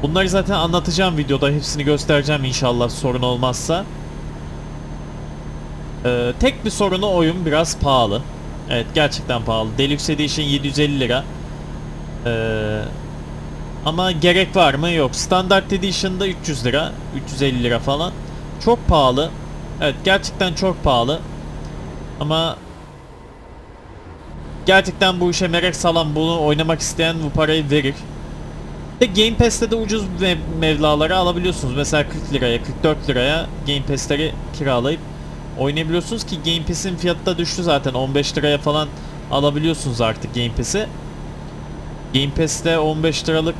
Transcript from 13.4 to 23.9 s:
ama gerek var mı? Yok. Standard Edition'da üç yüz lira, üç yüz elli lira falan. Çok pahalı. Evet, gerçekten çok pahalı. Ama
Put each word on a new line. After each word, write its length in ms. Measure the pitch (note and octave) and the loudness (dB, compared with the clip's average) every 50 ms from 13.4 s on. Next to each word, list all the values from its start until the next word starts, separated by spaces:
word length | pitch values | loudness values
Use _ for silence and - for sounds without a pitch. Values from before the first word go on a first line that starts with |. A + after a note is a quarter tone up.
| - - - - - - - - - | -10 -10 -10 -10 -10 -10 -10 -4 -4
ama 260 | D3+ D#3+ E3+ F#3 F#3 | -2 0 0 0 0
gerek 440 | F3+ D#3 D3 F3 F3 F#3 F#3+ - - | 0 4 4 6 6 6 4 4 4
var 180 | F#3+ E3+ D3 C3 | 6 6 6 6
mı? 180 | C#3 D#3 E3+ | 4 0 2
Yok. 240 | E3+ D#3+ C#3+ B2 - | 2 2 2 2 0
Standard 560 | - - - F#3 F3+ F#3 F3+ G3 F#3+ F#3+ - | -2 0 2 2 2 4 4 4 4 4 2
Edition'da 560 | G3+ F#3+ F3+ G3 F3 - - F#3+ F#3 F#3 G3+ | -2 0 0 0 -2 0 -2 -2 -2 -2 -2
üç 220 | G3 F3+ - - - | -2 -4 -4 -4 -6
yüz 160 | D3+ B2 - | -4 -2 0
lira, 260 | - D3+ D3 D#3+ - - - - - - | 0 2 2 0 -2 -6 -8 -10 -8 -8
üç 160 | C#3 C#3 - | -8 -8 -6
yüz 100 | - - | -2 0
elli 220 | C#3 C#3 B2+ B2+ A#2+ | 0 2 2 2 2
lira 160 | A#2+ A#2+ A2+ | 2 2 2
falan. 320 | - C3+ C3+ D3 E3 F#3 - - - - - - - - - - - | 2 0 0 0 -2 -4 -4 -8 -10 -10 -10 -10 -10 -10 -10 -2 2
Çok 220 | - A#3 A#3+ - | 2 2 4 4
pahalı. 420 | - F3+ D#3 C#3 B2+ B2+ C3+ D#3 E3 - - - - - - - - - - | 4 6 8 6 6 6 4 0 0 -2 -8 -10 -10 -10 -10 -10 -10 -6 0
Evet, 140 | C#3+ D3 C3+ - - | 0 0 0 0 2
gerçekten 500 | F#3+ F#3+ G3 - - - - G3 F3+ E3 | 4 4 4 2 -2 -2 -2 0 0 0
çok 300 | - F#3+ F#3+ F3 - - | 0 0 0 0 2 2
pahalı. 360 | D3 C3 A#2+ A#2 B2 D3+ E3 - - - - - - - - - - - - - - - - - - - - | 4 4 4 4 2 0 -2 -4 -8 -10 -10 -10 -10 -10 -10 -10 -10 -10 -10 -10 -10 -10 -10 -12 -12 -8 -6
Ama 380 | D3 D3 D#3 D#3+ E3 D#3+ - - - - - - - - - - - - - - - - - - - - - - - - - - - - | -2 0 2 2 2 0 -2 -6 -12 -18 -18 -18 -18 -18 -20 -20 -20 -20 -20 -20 -20 -20 -20 -20 -20 -20 -18 -20 -18 -20 -20 -20 -20 -18